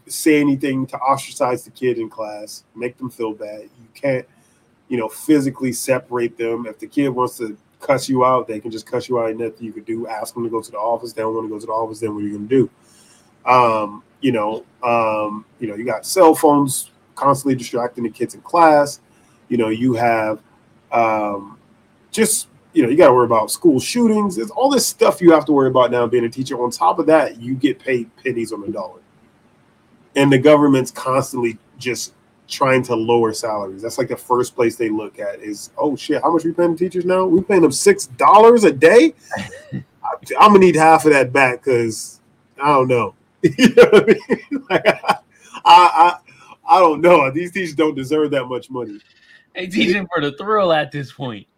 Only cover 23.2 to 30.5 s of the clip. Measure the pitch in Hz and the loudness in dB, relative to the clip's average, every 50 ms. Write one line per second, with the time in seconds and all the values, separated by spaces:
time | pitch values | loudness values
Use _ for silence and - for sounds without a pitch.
23.2 | 120 113 117 110 - - - - - 165 135 127 - - - 240 233 214 214 208 | 2 2 0 0 -2 -4 -4 0 2 2 2 2 -2 -4 -2 0 2 2 2 0
24.2 | 208 196 180 214 - 208 - 226 254 277 277 233 - - - - 220 196 190 - | 0 -2 -4 -6 -8 -6 -2 -2 0 0 0 0 -2 -4 -2 0 0 0 2 4
25.2 | 180 165 160 151 147 156 147 139 135 131 127 131 123 117 123 123 120 113 123 120 | 4 6 6 6 4 2 0 2 2 2 2 2 2 2 0 -2 0 0 0 -2
26.2 | 117 117 117 131 131 131 135 - 123 123 - - 135 - - 165 143 151 160 156 | -2 -2 -4 -8 -8 -8 -6 -4 -4 -6 -4 -2 -2 0 0 -2 0 0 0 0
27.2 | 135 117 113 117 117 127 135 131 143 135 131 - - 135 127 120 113 - _ _ | 0 -2 -6 -10 -10 -10 -4 -2 -2 -2 -4 -6 -4 -4 -4 -4 -4 -8 _ _
28.2 | - 127 113 117 113 110 110 101 98 110 107 - - - - - _ _ _ _ | -8 -6 -6 -6 -6 -8 -8 -10 -10 -10 -10 -10 -10 -12 -16 -20 _ _ _ _
29.2 | _ _ _ _ _ _ _ _ _ _ _ _ _ _ _ _ _ _ - 143 | _ _ _ _ _ _ _ _ _ _ _ _ _ _ _ _ _ _ 0 2
30.2 | 139 139 139 131 135 151 | 4 4 4 4 6 6